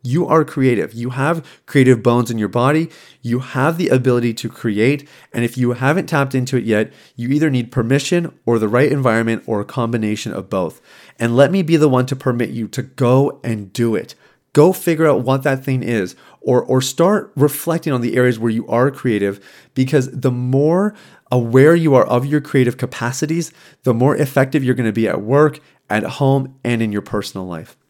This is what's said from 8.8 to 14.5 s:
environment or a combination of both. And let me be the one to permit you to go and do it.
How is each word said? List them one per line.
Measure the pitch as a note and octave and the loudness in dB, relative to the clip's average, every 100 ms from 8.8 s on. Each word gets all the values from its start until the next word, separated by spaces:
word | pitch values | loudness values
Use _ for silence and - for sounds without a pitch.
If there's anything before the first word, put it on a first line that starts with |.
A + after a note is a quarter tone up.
| C#3+ | 2
environment | C#3 B2+ A2 A2+ A2+ - | 2 0 0 0 -4 -4
or | G#2 | -6
a | G#2 | -4
combination | - A#2 A#2 G#2+ G#2 A2 | -4 -2 -2 -2 -4 -6
of | G2+ F#2 | -8 -4
both. | G2 F2 - _ - - _ | -4 -4 -8 _ -20 -20 _
And | A#2 A#2 | 0 4
let | C#3+ | 4
me | F#3+ | 2
be | D#3+ E3 | 2 2
the | D3+ | 4
one | B2+ B2+ | 2 0
to | C3 | -4
permit | C3+ A#2+ A#2+ | -4 -2 -4
you | A#2 A2 | -6 -8
to | - | -8
go | A#2+ - B2 C3 C#3+ - | -12 -2 2 4 2 -2
and | A#2 A2 G2 | -6 -6 -8
do | - A#2 | -2 0
it. | G#2+ - - _ _ _ | -2 -6 -18 _ _ _